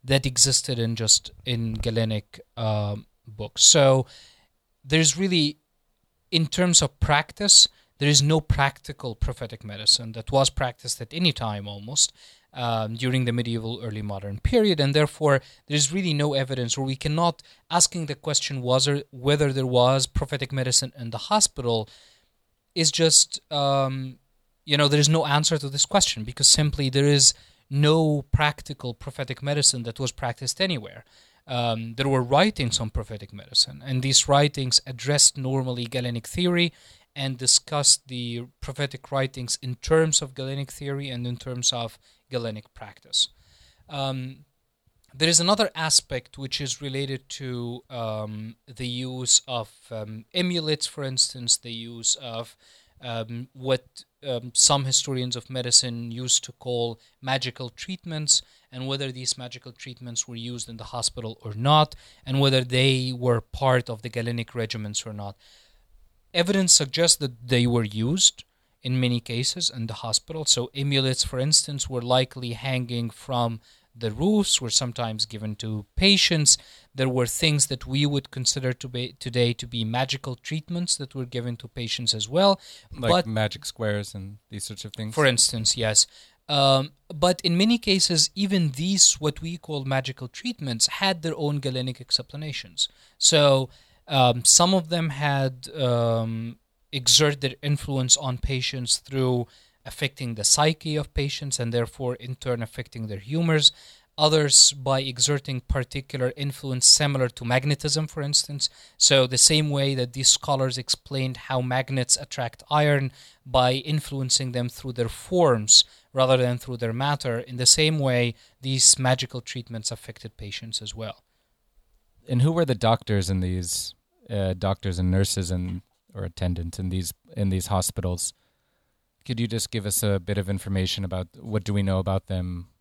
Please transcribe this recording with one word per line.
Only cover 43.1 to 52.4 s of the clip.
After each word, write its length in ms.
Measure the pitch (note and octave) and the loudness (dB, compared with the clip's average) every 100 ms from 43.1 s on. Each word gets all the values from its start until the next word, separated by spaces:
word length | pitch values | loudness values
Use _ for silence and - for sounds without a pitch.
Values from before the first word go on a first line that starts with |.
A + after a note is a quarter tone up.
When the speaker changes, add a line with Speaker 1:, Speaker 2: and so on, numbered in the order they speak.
| - - _ _ _ _ _ - | -4 -4 _ _ _ _ _ -12
Speaker 1:
Um, 580 | C#3+ C3+ C3+ C3 C3+ _ _ _ _ _ _ _ | -6 -4 -6 -10 -14 _ _ _ _ _ _ _
there 160 | C3+ D#3+ | 0 2
is 100 | E3+ | 4
another 300 | F3 G#3 G#3+ - | 4 2 0 -2
aspect 640 | D#3+ - - C3 - - | 0 0 0 -8 -8 -12
which 220 | C3+ - | -8 -6
is 220 | - - | -6 -6
related 480 | C#3+ C3+ C3+ C3 _ | -6 -6 -6 -8 _
to, 540 | - C3 B2 A#2+ B2 _ | -12 -8 -6 -8 -10 _
um, 680 | B2+ A2+ G#2+ G#2+ G#2+ A2 - - | -8 -6 -6 -8 -10 -12 -16 -20
the 200 | A#2+ B2 | -10 -8
use 540 | B2 B2+ B2+ B2 - - | -6 -8 -6 2 2 2
of, 220 | A#2+ A2 _ - | -6 -6 _ -12
um, 340 | A2 G#2+ A2 A2 | -10 -10 -12 -8
amulets, 540 | F3+ F3+ F3 D#3 D3+ - | -4 -2 -2 -2 -4 -4
for 160 | - | -6
instance, 520 | C3+ B2+ - C3 A#2 - | -6 0 -2 -2 -2 -2
the 140 | A#2 | -2
use 440 | A2+ A#2 A#2 A2 - | -12 -12 -6 -4 -4
of, 420 | B2+ A2+ | -6 -8